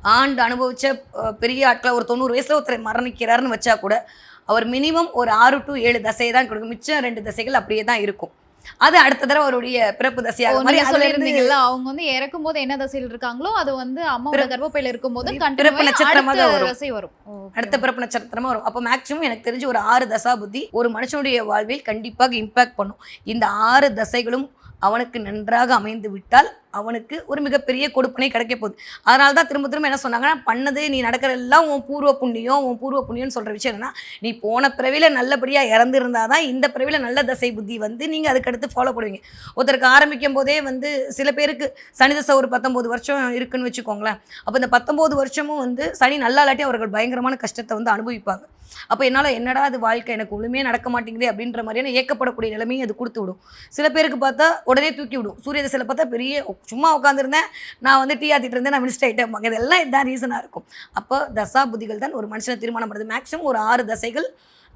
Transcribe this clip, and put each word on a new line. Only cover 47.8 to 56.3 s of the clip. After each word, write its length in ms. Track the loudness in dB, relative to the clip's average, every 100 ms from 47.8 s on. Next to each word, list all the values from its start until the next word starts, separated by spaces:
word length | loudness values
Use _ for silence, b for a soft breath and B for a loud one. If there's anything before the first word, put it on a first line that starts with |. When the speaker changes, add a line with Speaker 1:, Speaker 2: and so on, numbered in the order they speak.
| -2
Speaker 1:
அனுபவிப்பாங்க. 520 | -2 -4 -6 -6 -6 -8 _ B B B
அப்ப 180 | 0 2
என்னால, 260 | 2 2
"என்னடா 300 | 0 -2 0
அது 180 | 0 0
வாழ்க்கை, 340 | 0 -2 -4
எனக்கு 220 | -6 -6 -8
ஒண்ணுமே 260 | -4 -4
நடக்க 280 | -2 -2 -2
மாட்டேங்குதே" 380 | -4 -6 -4 -2
அப்படின்ற 340 | -2 -6 -6
மாதிரியான 280 | -6 -4 -2 -2
ஏக்கப்படக்கூடிய 500 | 0 -2 -2 -2 -6
நிலைமையை 360 | -4 -4 -4 -4
அது 100 | -6
கொடுத்து 240 | -8 -6
விடும். 180 | -8 -8 B B B
சில 200 | -2 0
பேருக்கு 380 | 2 0 0 0
பார்த்தா 180 | 2 2 2
உடனே 320 | 2 2 2 -2
தூக்கி 200 | -8 -8
விடும். 220 | -8 -10
சூரிய 220 | -6 -4
தசையில 220 | -2 -4 -4
பார்த்தா 180 | -4 -2
பெரிய, 500 | -4 -4